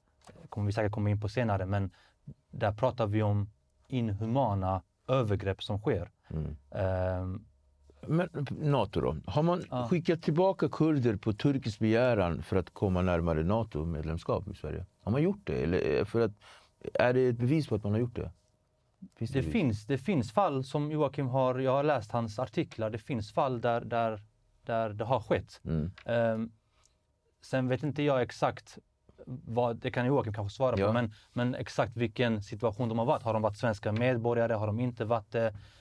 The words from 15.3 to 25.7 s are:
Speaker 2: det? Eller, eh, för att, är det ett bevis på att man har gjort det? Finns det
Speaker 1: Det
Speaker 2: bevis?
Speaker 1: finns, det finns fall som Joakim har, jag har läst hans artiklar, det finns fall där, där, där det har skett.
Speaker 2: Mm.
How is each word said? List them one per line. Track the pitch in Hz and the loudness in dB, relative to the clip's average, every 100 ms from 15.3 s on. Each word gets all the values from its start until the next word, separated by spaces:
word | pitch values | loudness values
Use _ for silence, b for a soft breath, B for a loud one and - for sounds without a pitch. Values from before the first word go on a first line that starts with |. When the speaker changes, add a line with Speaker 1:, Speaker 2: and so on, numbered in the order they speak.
| 202 - | -2 -4
Speaker 2:
det? | 67 | -2
Eller, | 73 90 - 71 | 2 2 2 2
eh, | |
för | 101 113 | 2 2
att, | 113 107 B B B _ - | 0 -2 B B B _ -6
är | - 123 | 2 4
det | 127 127 | 4 2
ett | 120 | 2
bevis | 120 156 139 | 2 2 2
på | |
att | 107 | -2
man | 104 | 0
har | 107 | 0
gjort | 123 - | 0 -4
det? | 80 - _ _ _ _ _ - - - | -8 -10 _ _ _ _ _ -20 -18 -8
Finns | 113 | -4
det | 135 | -2
Speaker 1:
Det | |
Speaker 2:
bevis? | 80 | 0
Speaker 1:
finns, | 233 143 104 - | 2 2 0 -2
det | 135 | -4
finns | - 175 104 | 0 0 0
fall | - 190 135 | 2 2 0
som | 131 151 147 | -2 -4 -2
Joakim | 151 143 143 135 | 0 0 0 -2
har, | 131 127 127 | 2 2 2
jag | 131 | 2
har | 135 | 2
läst | 147 135 104 | 2 0 0
hans | 120 113 101 | -4 -4 -4
artiklar, | 127 - 139 - 110 | -4 -2 -4 -2 -4
det | 113 | -4
finns | - 123 104 | -6 -6 -4
fall | - 143 123 | -2 0 0
där, | 120 117 | 0 0
där, | 113 117 113 110 - _ _ _ | 0 0 0 -2 -12 _ _ _
där | - 113 113 | -4 -2 -2
det | 104 | -2
har | 110 127 | 0 0
skett. | - 123 - - | 2 -2 -2 -12
Speaker 2:
Mm. | - | -4